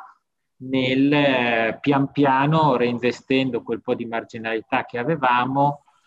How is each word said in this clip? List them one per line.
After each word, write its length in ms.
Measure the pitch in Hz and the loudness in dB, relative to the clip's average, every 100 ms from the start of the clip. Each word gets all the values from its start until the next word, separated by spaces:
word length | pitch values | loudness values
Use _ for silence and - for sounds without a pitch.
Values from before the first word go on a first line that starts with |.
| - _ _ _ _ - | -20 _ _ _ _ -18
nel, 480 | 131 131 127 131 139 | -4 -2 0 2 2
eh, 680 | 151 147 131 120 117 113 - | 4 2 2 0 0 -2 -2
pian 320 | 139 139 139 | 0 0 0
piano 640 | - 143 131 143 160 151 123 | 0 2 2 2 2 2 2
reinvestendo 880 | 120 120 120 117 - 131 131 117 | 0 0 -2 -4 -2 0 0 -4
quel 180 | - 110 | -6 -6
po' 140 | - | -4
di 100 | 117 | -4
marginalità 800 | 117 113 110 117 110 113 - 127 | -4 -8 -10 -10 -6 -6 -4 -4
che 140 | - 120 | -4 -6
avevamo, 880 | 127 160 127 123 127 139 143 147 _ _ | -4 0 2 2 0 0 0 -2 _ _